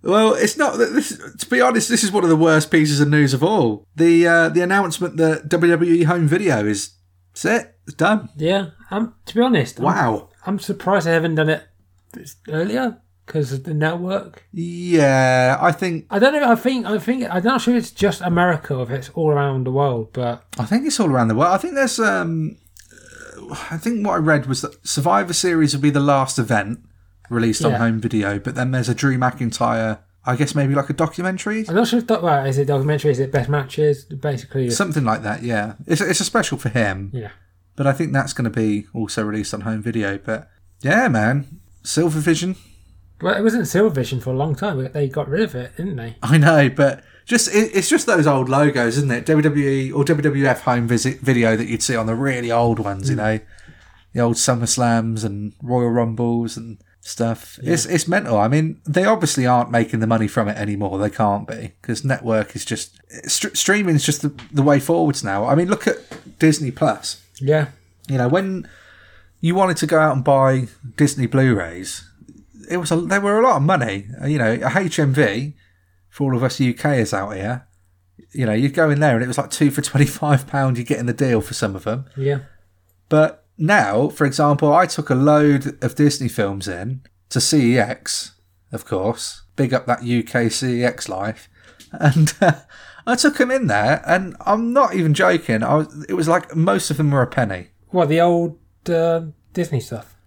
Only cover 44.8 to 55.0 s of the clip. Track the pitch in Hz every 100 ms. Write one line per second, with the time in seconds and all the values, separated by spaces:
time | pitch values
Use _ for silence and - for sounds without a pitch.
44.8 | 131 151 139 143 135 160 220 123 123 -
45.8 | 185 139 113 - 110 156 151 156 139 139
46.8 | 139 - _ - - 233 - 208 220 190
47.8 | 180 269 - 190 151 139 127 135 147 135
48.8 | 120 127 139 131 - 156 151 143 139 135
49.8 | 131 143 143 151 147 139 135 120 - 120
50.8 | 117 120 127 - 135 127 113 110 113 113
51.8 | - 117 110 113 139 127 120 117 117 110
52.8 | 107 98 131 123 107 110 - - - -
53.8 | - - _ 123 117 117 - 120 117 -
54.8 | 120 117